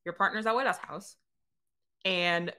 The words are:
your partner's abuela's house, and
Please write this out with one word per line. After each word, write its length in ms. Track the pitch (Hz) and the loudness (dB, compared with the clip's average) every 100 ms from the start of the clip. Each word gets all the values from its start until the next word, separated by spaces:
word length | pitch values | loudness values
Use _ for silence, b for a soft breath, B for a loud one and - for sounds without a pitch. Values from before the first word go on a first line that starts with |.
your 80 | 170 | -8
partner's 320 | 175 190 214 | 0 0 2
abuela's 320 | 220 233 262 - | 0 2 2 -2
house, 400 | - 151 - - _ _ _ _ _ _ _ _ | -6 -12 -14 -20 _ _ _ _ _ _ _ _
and 480 | 190 180 175 170 170 | -2 2 2 2 0